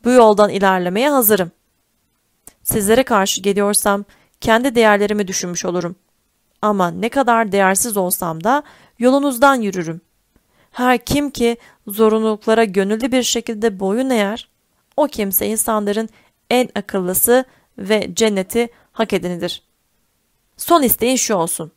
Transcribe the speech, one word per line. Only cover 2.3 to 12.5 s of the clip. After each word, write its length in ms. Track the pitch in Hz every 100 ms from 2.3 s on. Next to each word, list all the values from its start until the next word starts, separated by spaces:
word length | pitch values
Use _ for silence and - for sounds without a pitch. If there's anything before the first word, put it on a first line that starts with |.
| _ - _
Sizlere 400 | - 226 196 233
karşı 380 | 262 220 190 -
geliyorsam 640 | 190 196 202 208 214 202 202 _ _ _
kendi 340 | - 226 269
değerlerimi 540 | 240 220 202 202 208 190
düşünmüş 360 | 190 180 175
olurum. 320 | 185 175 175 180 _ _ _ _ _ _
Ama 280 | 214 202 175
ne 180 | 170 226
kadar 440 | 277 240 233 220
değersiz 440 | 196 190 190 240 202
olsam 480 | 180 - 180 160
da 180 | 190 277 - - _ _
yolunuzdan 560 | 240 277 285 240 277
yürürüm. 460 | 269 208 190 165 165 _ _ _ _ _ _ _
Her 280 | - 247 247
kim 320 | - 285 285
ki 260 | - 233 233 - _ -
zorunluluklara 760 | 202 220 220 220 214 -